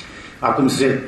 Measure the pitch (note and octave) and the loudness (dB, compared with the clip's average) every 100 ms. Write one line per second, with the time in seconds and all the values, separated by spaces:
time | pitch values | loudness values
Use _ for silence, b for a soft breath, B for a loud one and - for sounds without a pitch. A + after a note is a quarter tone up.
0 | B B B B B2 - C3+ - C3 A#2 | B B B B 0 2 2 2 2 0